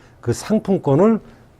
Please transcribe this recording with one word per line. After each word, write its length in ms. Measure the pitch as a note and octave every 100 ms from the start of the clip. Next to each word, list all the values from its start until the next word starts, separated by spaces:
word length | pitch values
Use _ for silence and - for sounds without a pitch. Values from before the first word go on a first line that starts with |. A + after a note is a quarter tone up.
| - -
그 120 | A#2+
상품권을 840 | A2+ - G#3+ - F#3 D3 C#3 G#3+ A3 - - - _